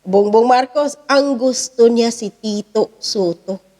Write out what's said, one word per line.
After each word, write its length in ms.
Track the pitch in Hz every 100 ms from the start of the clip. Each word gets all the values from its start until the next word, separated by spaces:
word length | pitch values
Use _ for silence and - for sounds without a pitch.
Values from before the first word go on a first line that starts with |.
Bongbong 480 | - 202 208 220 240
Marcos. 480 | 254 254 294 294 294
Ang 320 | - 277 285 254
gusto 560 | 254 247 - - 233
niya 160 | 233 233
si 240 | 226 208
Tito 640 | _ 220 208 208 220 214 _
Soto. 640 | - 220 180 170 - 190 _